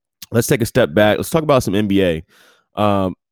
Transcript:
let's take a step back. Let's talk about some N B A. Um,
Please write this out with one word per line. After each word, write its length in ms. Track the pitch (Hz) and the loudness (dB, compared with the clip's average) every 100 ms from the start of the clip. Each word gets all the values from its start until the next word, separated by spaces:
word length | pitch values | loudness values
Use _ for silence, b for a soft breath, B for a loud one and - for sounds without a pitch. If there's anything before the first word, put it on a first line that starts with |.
| _ _ - | _ _ -6
let's 160 | 117 - | -2 0
take 140 | 135 | -2
a 60 | 113 | -2
step 260 | 127 104 | 0 0
back. 240 | 80 107 101 | 2 2 0
Let's 140 | - | -2
talk 120 | 165 | -2
about 200 | 156 131 | 0 0
some 120 | 117 | 0
N 140 | 98 107 | -2 0
B 140 | 98 | 2
A. 220 | 92 78 - b b b b | 2 -2 -8 b b b b
Um, 400 | - 104 98 95 - _ | -2 0 0 -2 -6 _